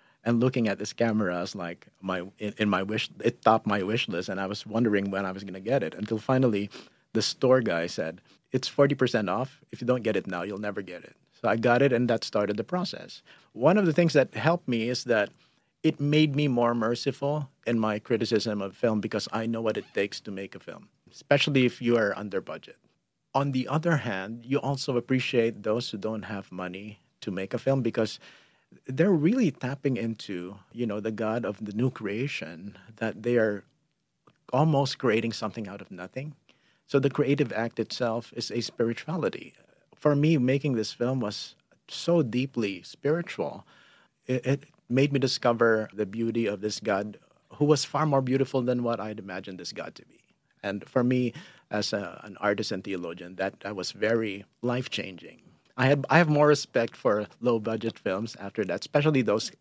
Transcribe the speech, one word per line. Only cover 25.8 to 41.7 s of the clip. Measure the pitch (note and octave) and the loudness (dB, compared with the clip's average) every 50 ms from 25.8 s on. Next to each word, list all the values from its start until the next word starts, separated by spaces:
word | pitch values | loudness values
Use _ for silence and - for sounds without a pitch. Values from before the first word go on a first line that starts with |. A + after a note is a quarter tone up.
| A2+ - | -2 -4
who | - G2+ | -6 -6
don't | F#2+ G#2+ A2+ G#2+ F#2+ | -6 -6 -6 -6 -8
have | G2+ G#2+ G2+ F#2+ - | -8 -8 -10 -10 -10
money | F2+ F#2 F#2 F2+ F2+ F#2+ G2+ G#2+ G#2+ - _ _ _ _ | -10 -10 -8 -8 -8 -10 -14 -14 -16 -20 _ _ _ _
to | - - | -8 -8
make | F#2 F#2 F#2+ G2 - | -6 -6 -4 -4 -6
a | A#2 | -4
film | - C3+ C3+ C#3 A#2+ | 0 0 0 2 0
because | A#2 A2 - A2 G#2+ - - - - - - _ _ _ _ _ _ - - _ - | 0 0 0 0 -2 -2 -8 -16 -20 -20 -20 _ _ _ _ _ _ -20 -18 _ -4
they're | C3+ C3 E3 G#3 | 0 2 2 4
really | G3 D#3 C#3+ E3+ A#3 C4+ A#3+ D#3+ | 4 4 4 2 2 2 2 2
tapping | - - - B2 C#3 - - C#3+ B2+ G#2 | 0 -2 -4 -6 -4 -2 -2 -2 0 0
into, | A2+ A2+ A2+ - - - G2+ F2 F2 F2+ G#2 G#2 - _ - | -2 -4 -6 -6 -8 -8 -8 -8 -8 -10 -12 -16 -18 _ -8
you | A2+ A#2+ | -6 -4
know, | A2+ G2+ G#2+ | -4 -4 -4
the | G2+ A2 | -4 -4
God | A2 G#2 A2+ G#2+ A2 A#2+ A#2 | -4 -2 -2 -2 -2 -2 -2
of | G2 G#2 - A2 | -4 -6 -6 -8
the | G#2 G2 | -6 -2
new | G#2+ B2 C3 | 0 0 0
creation, | C3 - A2 G2 G2+ A2 B2+ D3 - - - D#2+ E2+ E2 F#2 G2+ G2 - - - A2 - | -2 -4 -6 -4 -4 -4 -4 -4 -6 -8 -10 -12 -12 -14 -14 -16 -16 -18 -20 -20 -10 -6
that | A#2 A2 - G2+ | -6 -6 -6 -4
they | G#2+ A#2+ A#2+ A#2+ | -2 0 2 4
are | A2 A2 G#2 G2 - _ _ _ _ _ _ _ _ _ _ _ _ _ _ _ _ - | 4 2 0 -2 -6 _ _ _ _ _ _ _ _ _ _ _ _ _ _ _ _ 0
almost | - B2+ D3+ D#3+ D3+ C#3 C#3 C3 - - | 2 4 4 4 4 4 2 0 -2 0
creating | - B2 G#2+ A2+ A2 A#2 | 2 2 2 2 0 -2
something | G#2+ - - G#2+ - - A2 F#2+ | -4 -6 -6 -6 -6 -8 -10 -10
out | G2 G2+ | -12 -14
of | F#2+ - | -14 -16
nothing. | G2 F2 F2+ F#2 - B2+ C#3+ D3+ C#3 - _ _ _ _ _ _ _ _ _ - | -14 -14 -14 -12 -10 -10 -10 -10 -12 -16 _ _ _ _ _ _ _ _ _ -2
So | - C#3 | 0 2
the | C3 C#3 | 2 2
creative | C3 - C#3+ C3 C#3+ C#3 D3 A#2 - | 0 0 0 2 2 2 0 0 -2
act | G#2 A#2 A#2 - - | -4 -4 -4 -4 -4
itself | A2 - - - B2 A#2 A2+ A#2+ A#2 - - | -6 -6 -4 -4 -2 -2 -2 -4 -6 -8 -10
is | - A#2 - | -8 -8 -6
a | - A#2+ | -4 -6
spirituality. | A2+ - - - A#2+ A#2 A#2 - - - E3 F3+ C3+ F#2+ - - - - - _ _ _ _ _ _ _ _ | -6 -6 -4 -2 0 0 -2 -4 -6 -6 -4 -2 -2 -2 -2 -6 -10 -18 -20 _ _ _ _ _ _ _ _
For | _ - D3+ D3 | _ 2 2 4
me, | C#3+ D3 D#3 E3 D3 | 4 4 4 4 4
making | B2 B2+ C3+ C#3 C3+ D3+ C3 | 4 2 2 2 0 0 0
this | A2+ G#2+ - | 0 -2 -4
film | - - A#2+ B2 C3 C3 | -4 -2 -2 -2 0 -2
was | A#2 G#2 G#2 - - - - _ _ _ | -2 -4 -6 -8 -10 -14 -18 _ _ _